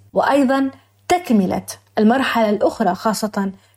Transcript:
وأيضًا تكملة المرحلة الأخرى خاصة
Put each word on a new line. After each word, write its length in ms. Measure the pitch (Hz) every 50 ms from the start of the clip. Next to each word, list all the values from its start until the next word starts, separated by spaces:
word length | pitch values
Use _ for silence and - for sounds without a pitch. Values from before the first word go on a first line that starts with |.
| _ _ -
وأيضًا 580 | 185 - - 269 285 277 240 269 269 269 269 - - _ _ _ _ _ -
تكملة 560 | 359 359 349 - 240 208 185 175 - 190 - - - - _ _ _ 214
المرحلة 520 | 214 214 240 269 262 - - 233 226 208
الأخرى 460 | 214 196 - 320 - - 226 180 180
خاصة 560 | 190 - 226 208 - - 208 - 208 196 196 190 - _ _ _